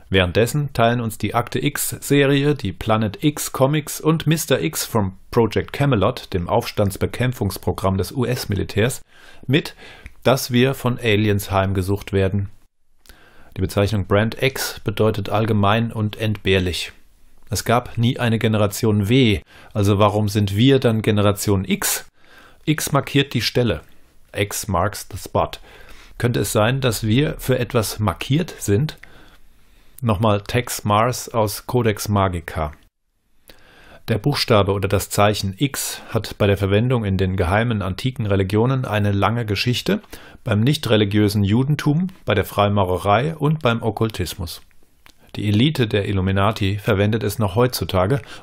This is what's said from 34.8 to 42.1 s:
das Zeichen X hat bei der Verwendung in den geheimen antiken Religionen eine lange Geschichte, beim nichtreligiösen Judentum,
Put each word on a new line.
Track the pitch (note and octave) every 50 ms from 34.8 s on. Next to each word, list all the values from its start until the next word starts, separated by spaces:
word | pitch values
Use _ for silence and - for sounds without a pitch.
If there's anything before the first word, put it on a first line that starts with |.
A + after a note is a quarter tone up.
| G2
das | F#2+ - F#2+ - -
Zeichen | - - G2+ G#2 G#2 - - G2 F#2+
X | - D3 C#3 - - - - - - - -
hat | - - - - -
bei | - G#2+
der | G2+ G2+ F#2+
Verwendung | G2+ F#2+ G2 G#2 A#2 B2+ C3 A#2 A2
in | G2 F#2+
den | F#2 F#2+ F#2 F#2
geheimen | F#2 F2+ E2+ F#2+ G#2+ A#2 B2 A2+ G#2
antiken | F2 F#2+ F#2 - - C3 B2+ - A2+
Religionen | G2+ G2+ G2 F#2+ F#2 G2+ G#2+ A2+ B2+ C3+ C3 C3
eine | - - G#2+ G#2 G#2
lange | G2+ G2 G2 F#2+ A#2 A#2+ A#2
Geschichte, | A2 G2+ - - B2+ B2 - - - F#3+ G#3+ - - - - - - - - -
beim | - G2+ G#2
nichtreligiösen | A2 C#3 D3+ D3+ - A2+ A#2+ G#2 G#2+ G2+ G2 G#2 G#2+ G2+ G2+ G#2+ G2+
Judentum, | F#2+ G#2 B2 C3 C#3 D3+ - - D3+ D3 E3 F#3 F3+